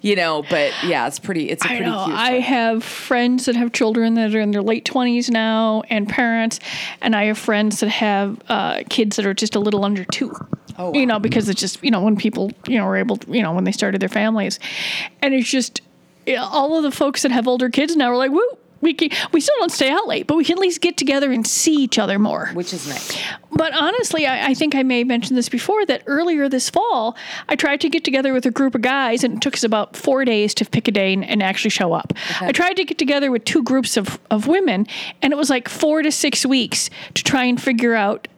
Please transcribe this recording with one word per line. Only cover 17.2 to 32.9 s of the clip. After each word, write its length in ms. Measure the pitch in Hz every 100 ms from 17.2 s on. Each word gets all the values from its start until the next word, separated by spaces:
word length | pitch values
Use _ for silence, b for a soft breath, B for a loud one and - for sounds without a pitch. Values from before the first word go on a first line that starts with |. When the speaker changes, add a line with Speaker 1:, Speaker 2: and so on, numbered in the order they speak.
Speaker 2:
that 80 | 277
have 160 | 247 233
older 200 | 247 254
kids 260 | 254 302 330
now 160 | 247
are 40 | 247
like, 140 | 262
"Woo, 180 | 302 480 - _ -
we 120 | 330
can, 160 | 311 311 B B
we 100 | 330
still 140 | 294 571
don't 140 | 349
stay 180 | - 269
out 180 | 330 453
late, 200 | - -
but 100 | 311
we 60 |
can 100 | 311
at 60 | 339
least 220 | 381 330
get 140 | 349 349
together 360 | 277 277 277
and 160 | 247 220
see 260 | - -
each 240 | 302 254 -
other 220 | 208 196
more." 300 | 214 - 160
Speaker 1:
Which 200 | 170 175
is 140 | 175 135
nice. 300 | 135 - B B B -
Speaker 2:
But 220 | 311 320
honestly, 540 | 285 311 466 453 320 285
I, 220 | 262 -
I 40 |
think 220 | 262 302 277
I 80 |
may 160 | 262 247
have 80 | 247
mentioned 280 | 240 - 254
this 140 | 240
before, 340 | 240 - 427 381
that 160 | 254 -
earlier 420 | 277 339 311 277
this 220 | 254 -
fall, 480 | 339 466 294 220 226 B B -
I 60 | 302
tried 260 | 302 285
to 80 | 320
get 140 | 320
together 280 | 302 262 269
with 140 | 262 247
a 60 |
group 240 | 233 269 240
of 60 |
guys, 400 | 247 277 262 240
and 120 | 247 220
it 40 |
took 140 | 277 -
us 80 |
about 320 | 226 214 - -
four 300 | - 269 254
days 280 | 214 208 -
to 100 | 208
pick 220 | - 240
a 40 |
day 200 | 202 190
and, 140 | 190 -
and 160 | 214
actually 300 | 190 196 214
show 220 | - 180
up. 200 | 165 - - B B
Speaker 1:
Okay. 100 | 185
Speaker 2:
I 40 |
tried 240 | 285 349 370
to 100 |
get 140 | 320